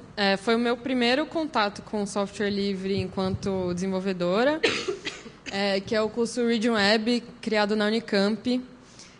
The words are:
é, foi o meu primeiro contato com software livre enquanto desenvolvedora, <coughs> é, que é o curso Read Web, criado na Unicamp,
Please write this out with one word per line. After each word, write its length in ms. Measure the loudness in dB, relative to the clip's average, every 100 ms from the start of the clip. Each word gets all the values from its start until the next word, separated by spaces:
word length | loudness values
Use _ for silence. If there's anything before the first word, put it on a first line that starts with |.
| -10 0
é, 220 | 2 2
foi 180 | 2 2
o 20 |
meu 200 | 2 0
primeiro 480 | 0 2 2 2 0
contato 560 | -2 -2 0 0 -2
com 240 | -6 -4 -2
software 440 | -2 -4 -2 -2
livre 480 | 0 0 -2 -2 -2
enquanto 760 | -2 -2 -2 -2 -2 -2 -2
desenvolvedora, 880 | -2 -2 -2 -2 0 0 2 2 2 0 -2 -4 -8 -10
<coughs> 440 | -12 -16 -18 -8
é, 300 | -2 0 0
que 120 | 0
é 80 | 0
o 60 | 0
curso 400 | 0 -2 0 2
Read 220 | 2 2
Web, 520 | 4 4 4 4 0 -2 -10
criado 340 | -2 2 2 2
na 120 | 2
Unicamp, 800 | 0 0 2 2 0 0 -2 -2 -16 -20 -20 -20 -20